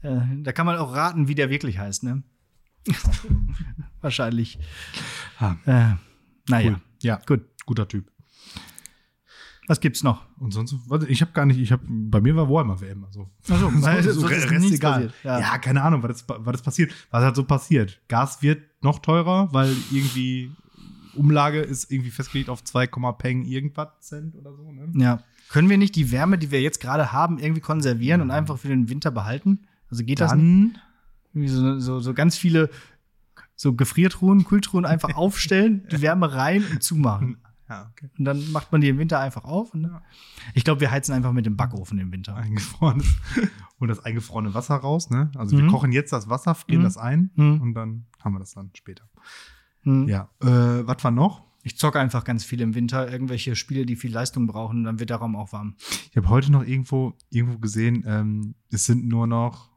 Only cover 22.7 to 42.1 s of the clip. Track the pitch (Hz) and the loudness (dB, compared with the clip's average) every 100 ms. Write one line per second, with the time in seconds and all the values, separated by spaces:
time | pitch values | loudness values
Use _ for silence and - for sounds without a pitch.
22.7 | 123 127 123 123 117 127 127 123 131 143 | -2 -2 -2 -4 -4 -4 -2 -4 -4 -6
23.7 | 143 151 _ - 147 160 160 143 143 156 | -8 -12 _ -18 -14 -14 -14 -20 -20 -20
24.7 | 135 156 165 123 120 _ _ _ 147 180 | -16 -4 2 2 2 _ _ _ 4 6
25.7 | 196 196 196 131 123 165 190 151 139 143 | 6 4 2 0 2 2 2 2 0 0
26.7 | - 123 147 135 127 170 156 151 160 - | -2 -4 -2 0 0 0 -2 -2 -4 -2
27.7 | 156 135 117 123 175 139 143 151 135 139 | -2 0 0 2 2 2 -2 -2 -6 0
28.7 | 135 117 135 - 117 101 131 196 196 _ | 0 0 -2 -4 -4 -6 -2 0 0 _
29.7 | _ _ 117 117 143 165 135 165 185 214 | _ _ -6 -4 0 2 6 6 8 6
30.7 | 226 _ _ _ _ _ 151 139 131 131 | 2 _ _ _ _ _ -4 0 2 0
31.7 | 135 127 127 123 123 165 - 175 165 156 | 0 -4 -4 -4 2 2 2 2 2 2
32.7 | - - _ _ _ _ - - - 143 | -2 -20 _ _ _ _ -20 -20 -2 -2
33.7 | 120 139 - 185 - 185 202 180 202 196 | 2 0 4 2 4 4 6 6 2 2
34.7 | 185 170 160 - - 180 196 - 190 220 | -2 0 0 0 0 0 0 0 4 4
35.7 | 202 - 156 151 180 165 131 139 190 196 | 2 -2 0 2 2 2 2 2 2 0
36.7 | 151 - 160 131 101 127 120 _ _ - | -4 -2 0 2 0 -4 -6 _ _ -18
37.7 | 113 110 - 139 - 139 143 151 156 - | -16 -16 -20 -20 -4 -2 -2 -4 -6 0
38.7 | 156 143 135 160 156 135 127 131 165 233 | 2 4 2 0 0 -2 -8 -6 -6 -4
39.7 | 160 165 170 - - - - 117 120 139 | -6 -6 -8 -20 -20 -20 -20 -4 -2 0
40.7 | 147 143 135 139 131 123 123 110 104 107 | 0 0 0 -2 -2 0 0 -2 -2 -4
41.7 | 107 95 104 92 | -4 -6 -6 -6